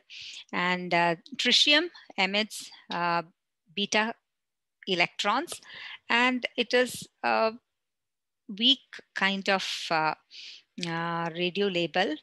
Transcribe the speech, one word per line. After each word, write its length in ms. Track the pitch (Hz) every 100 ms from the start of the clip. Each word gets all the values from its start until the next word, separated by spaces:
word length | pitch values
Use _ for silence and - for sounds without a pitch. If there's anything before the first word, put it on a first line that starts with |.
| - - - - -
And, 400 | 196 180 180 180 175
uh, 200 | 170 170 - -
tritium 540 | 247 240 - 294 349 - - -
emits, 540 | 190 202 214 - - - _
uh, 320 | 180 175 170 170 _ _ _ _ 185
beta 400 | 202 214 220 - _ _ _ _ _ _ -
electrons, 760 | 175 175 - 202 240 349 - - - - - -
and 340 | 233 247 254 - -
it 160 | 233
is 340 | 247 247 - - _
a 300 | 240 220 220 233 _ _ _ _ _ _ _ _ -
weak 320 | 196 240 269 _ - -
kind 340 | - 196 196 190
of, 160 | 190 - - -
uh, 240 | 160 156 - _ - - - _ - 170
uh, 420 | 165 170 170 170 165
radio 320 | 180 170 202
label 480 | 175 165 180 202 311